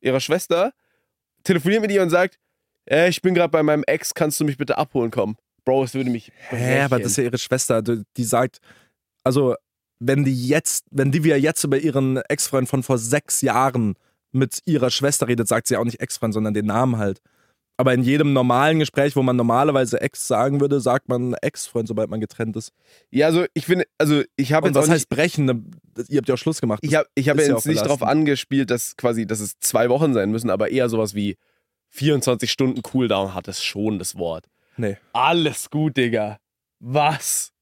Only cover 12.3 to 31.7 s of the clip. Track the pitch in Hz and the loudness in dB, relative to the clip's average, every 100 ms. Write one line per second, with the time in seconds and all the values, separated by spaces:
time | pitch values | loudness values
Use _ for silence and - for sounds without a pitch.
12.3 | 147 - 135 127 135 123 127 113 143 - | -4 -2 -2 0 -2 0 -2 0 -2 -2
13.3 | - 131 113 135 123 110 95 _ _ _ | -2 0 2 0 0 -2 -4 _ _ _
14.3 | 131 131 - - 156 123 - 139 147 120 | -2 0 -2 -2 0 2 0 0 0 0
15.3 | 120 110 110 - 113 117 - 131 - 113 | 0 0 0 0 -2 -2 -4 -10 -6 -4
16.3 | 107 107 104 104 104 127 113 104 95 _ | -2 -2 -2 -2 0 0 0 -2 -4 _
17.3 | _ _ _ _ _ 131 127 123 143 147 | _ _ _ _ _ 0 2 2 2 2
18.3 | 135 127 123 147 160 147 - 143 143 131 | 2 4 4 4 2 0 0 0 2 0
19.3 | 123 117 117 147 135 127 117 - - - | 2 2 2 2 2 0 -2 -4 -6 -2
20.3 | 113 127 143 143 143 127 127 - 123 123 | 0 0 0 0 0 0 0 0 -4 -4
21.3 | 120 - - - 120 110 110 104 107 107 | -4 -6 -8 -8 -6 -4 -4 -4 -4 -8
22.3 | - 113 107 - _ _ _ _ 127 151 | -6 -6 -6 -12 _ _ _ _ 0 2
23.3 | 165 175 - - 180 - _ 156 147 - | 2 0 -4 -2 0 0 _ 2 2 0
24.3 | - 135 151 156 135 151 165 123 127 170 | -4 0 2 2 2 4 2 2 0 0
25.3 | - 135 123 107 - _ - 117 143 120 | 0 0 0 -6 -20 _ -14 -4 -4 0
26.3 | 127 - 156 120 107 147 156 147 - 139 | -2 -2 -4 -2 -2 0 0 0 -2 0
27.3 | 139 147 120 143 156 104 143 - 147 151 | 2 4 2 0 0 0 0 2 2 2
28.3 | 139 - 139 120 123 - - 123 113 107 | 0 0 -2 0 -2 -4 -4 -2 0 -2
29.3 | 107 104 - - 113 120 127 156 120 98 | -4 -6 -6 -2 2 2 4 2 2 0
30.3 | 110 117 95 104 123 123 113 107 98 101 | -2 -2 -2 0 0 0 0 -2 -2 -4
31.3 | 92 _ _ _ | -6 _ _ _